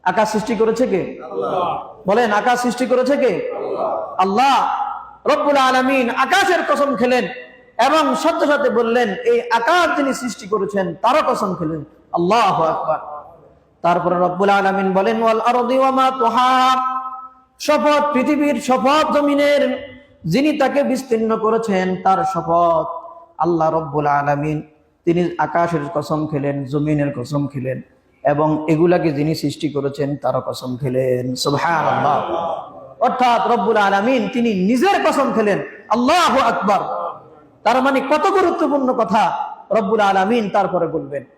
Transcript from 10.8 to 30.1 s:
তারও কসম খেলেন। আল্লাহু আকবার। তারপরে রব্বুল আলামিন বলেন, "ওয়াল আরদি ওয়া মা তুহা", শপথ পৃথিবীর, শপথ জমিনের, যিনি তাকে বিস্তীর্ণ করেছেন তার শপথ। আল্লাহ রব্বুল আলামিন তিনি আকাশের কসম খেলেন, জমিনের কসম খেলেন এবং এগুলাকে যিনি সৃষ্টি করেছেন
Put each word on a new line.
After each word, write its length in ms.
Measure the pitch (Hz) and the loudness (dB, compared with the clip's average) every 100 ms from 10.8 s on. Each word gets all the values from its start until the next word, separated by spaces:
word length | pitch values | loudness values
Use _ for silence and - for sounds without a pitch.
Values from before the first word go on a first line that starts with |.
| 175 | -4
তারও 280 | 156 226 302 269 | -2 2 2 0
কসম 280 | 233 202 | -2 -4
খেলেন। 300 | 175 156 160 139 - _ | -4 -6 -6 -10 -20 _
আল্লাহু 500 | 175 175 233 202 165 | -2 2 4 2 2
আকবার। 360 | 160 160 160 156 - 147 - - - _ _ _ | 0 -2 -2 -4 -6 -16 -18 -20 -20 _ _ _
তারপরে 360 | 170 175 175 180 | 0 0 0 0
রব্বুল 320 | 180 180 196 | 0 0 2
আলামিন 420 | 202 190 190 190 | 2 2 0 0
বলেন, 300 | 185 208 226 | 0 0 0
"ওয়াল 180 | 226 220 | 0 2
আরদি 380 | 240 247 240 262 | 2 0 0 2
ওয়া 120 | 262 | 2
মা 200 | 262 262 | 2 0
তুহা", 680 | 262 226 233 254 262 262 254 262 262 - - - _ _ _ | 2 0 2 2 4 4 2 -2 -6 -8 -12 -16 _ _ _
শপথ 540 | - 294 294 294 285 | 0 2 4 2 2
পৃথিবীর, 480 | 254 262 294 294 277 | 0 0 2 0 0
শপথ 560 | - 254 247 302 302 294 | 0 0 4 2 2 2
জমিনের, 760 | 285 285 285 285 254 254 - - - _ | 2 2 2 2 0 -4 -10 -18 -20 _
যিনি 340 | 165 202 302 302 | -2 2 2 2
তাকে 240 | 262 285 | 0 2
বিস্তীর্ণ 560 | 233 254 - 220 220 220 | 0 -2 -2 -2 0 0
করেছেন 580 | 208 226 - 190 185 185 | 0 0 0 0 0 -2
তার 220 | 190 190 | 0 2
শপথ। 640 | 160 170 160 170 170 160 151 - - - - - | 0 -4 0 2 4 2 -2 -8 -14 -20 -20 -4
আল্লাহ 360 | 165 170 160 | 0 2 2
রব্বুল 320 | 160 156 151 147 | 0 -2 -2 2
আলামিন 560 | 143 143 143 151 151 - _ _ _ | 2 0 0 -2 -4 -8 _ _ _
তিনি 300 | 175 170 170 - | -2 0 0 -2
আকাশের 420 | 151 170 170 165 143 | -2 0 0 -2 -4
কসম 320 | 147 135 156 151 | -6 -2 -4 -2
খেলেন, 380 | 151 143 139 | -2 -4 -4
জমিনের 480 | 131 147 151 151 143 123 | -4 -2 0 0 0 -4
কসম 300 | 123 147 139 | -4 -4 -4
খেলেন 340 | 135 127 127 - _ _ _ | -4 -6 -8 -10 _ _ _
এবং 480 | - 147 156 151 - | 0 2 2 0 0
এগুলাকে 420 | 156 175 175 160 | 2 4 4 0
যিনি 220 | 139 151 | 0 -2
সৃষ্টি 340 | 156 147 - 156 | -2 -4 -4 -4
করেছেন 480 | 143 139 139 139 | -2 -4 -4 -4